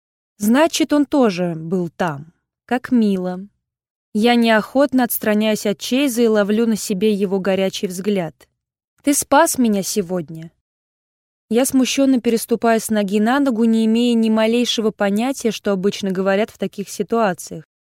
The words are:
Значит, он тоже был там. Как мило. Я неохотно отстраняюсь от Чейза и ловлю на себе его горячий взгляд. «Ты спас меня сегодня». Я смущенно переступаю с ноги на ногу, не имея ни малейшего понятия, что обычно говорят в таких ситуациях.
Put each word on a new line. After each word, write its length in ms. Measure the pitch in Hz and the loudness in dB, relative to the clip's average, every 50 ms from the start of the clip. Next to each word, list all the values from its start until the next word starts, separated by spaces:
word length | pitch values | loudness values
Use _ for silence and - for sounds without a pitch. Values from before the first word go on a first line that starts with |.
| _ _ _ _ _ _ _ - | _ _ _ _ _ _ _ -4
Значит, 560 | 208 208 240 277 320 330 - - 320 - 294 | 0 2 4 4 4 2 2 0 0 2 2
он 120 | 294 285 | 2 2
тоже 500 | - - 285 247 214 180 170 180 175 165 | 2 2 2 2 2 2 0 -2 -4 -4
был 340 | 160 160 165 190 185 175 165 | -6 -6 -4 -4 -4 -4 -4
там. 440 | - - 190 170 143 139 151 160 _ _ _ _ _ _ _ | -4 -4 -4 -4 -4 -6 -12 -16 _ _ _ _ _ _ _
Как 260 | - 240 254 - - | -6 -6 -4 -2 0
мило. 560 | 254 240 220 202 196 185 180 180 180 185 196 202 _ _ _ _ _ _ _ _ _ _ _ _ - | 0 2 2 2 0 -2 -4 -6 -8 -10 -12 -16 _ _ _ _ _ _ _ _ _ _ _ _ -2
Я 220 | 214 214 240 240 | 0 2 4 4
неохотно 680 | 240 233 226 220 214 196 - - 262 285 285 - 254 247 | 4 4 4 2 2 0 0 0 2 2 2 2 0 0
отстраняюсь 640 | 233 - - - 220 208 208 214 220 214 202 - | 0 -2 -4 -2 0 0 2 2 0 0 0 -2
от 140 | 214 196 - | -2 -4 -4
Чейза 420 | - - 240 262 294 277 220 233 | -4 -2 0 0 0 0 2 2
и 60 | 240 220 | 2 4
ловлю 400 | 220 208 202 190 214 220 233 226 | 4 2 2 2 2 2 2 2
на 80 | 220 | 0
себе 360 | 196 - - 214 180 214 220 208 | -2 -2 -4 -2 0 2 0 2
его 260 | 190 208 180 196 196 | 0 0 -2 -2 -2
горячий 480 | 180 196 190 190 190 190 - - - 185 | -2 -2 0 0 0 -2 -2 -4 -6 -6
взгляд. 600 | 180 185 185 214 208 190 170 156 - _ - _ _ _ _ _ _ _ _ _ _ _ _ | -6 -6 -4 -4 -2 -2 -4 -6 -10 _ -20 _ _ _ _ _ _ _ _ _ _ _ _
«Ты 100 | 277 294 | 0 0
спас 440 | - - - 277 285 330 330 - 262 | 0 0 2 4 4 4 4 2 0
меня 240 | 247 226 208 196 | 0 0 0 0
сегодня». 720 | 170 - - 214 185 165 185 180 156 143 165 160 165 170 - _ _ _ _ _ _ _ _ _ _ _ _ _ _ _ _ _ _ - | -2 -4 -4 -4 -4 -2 -4 -6 -6 -8 -12 -16 -16 -18 -20 _ _ _ _ _ _ _ _ _ _ _ _ _ _ _ _ _ _ -2
Я 160 | 220 233 269 | 0 0 0
смущенно 560 | - - 262 254 - - 277 277 269 262 240 | 2 2 2 2 2 2 2 2 2 2 2
переступаю 580 | - 240 233 220 - - 233 202 - 233 226 220 | 2 0 0 0 0 -2 -2 0 2 2 0 0
с 100 | - - | 0 -2
ноги 300 | 220 208 208 185 202 214 | -2 -2 0 0 0 0
на 200 | 214 226 254 285 | 0 2 2 2
ногу, 240 | 277 269 226 208 233 | 0 0 0 2 2
не 220 | 226 226 226 226 | 2 2 2 2
имея 280 | 220 220 233 240 240 240 | 2 2 2 2 2 2
ни 160 | 226 226 226 | 2 2 2
малейшего 600 | 220 220 220 220 226 240 240 - - - 208 214 | 2 2 2 2 2 0 0 0 -2 -2 -2 -2
понятия, 600 | - - 208 202 196 208 233 262 277 - - 226 | -2 -2 -2 -2 0 0 -2 -4 -4 -4 -4 -4
что 200 | 202 - - 208 | -4 -4 -4 -4
обычно 400 | 202 185 180 208 - - 208 190 | -2 0 -2 -2 -2 -2 -4 -4
говорят 380 | 185 190 190 190 196 196 226 - | -4 -2 0 0 0 0 0 -2
в 60 | - - | -4 -6
таких 300 | 202 190 - - 190 - | -8 -8 -6 -10 -12 -10
ситуациях. 800 | - - 214 - 226 233 226 196 175 - - - 175 165 - _ _ _ _ _ _ | -8 -8 -6 -2 -2 0 0 0 -2 -4 -10 -14 -14 -16 -16 _ _ _ _ _ _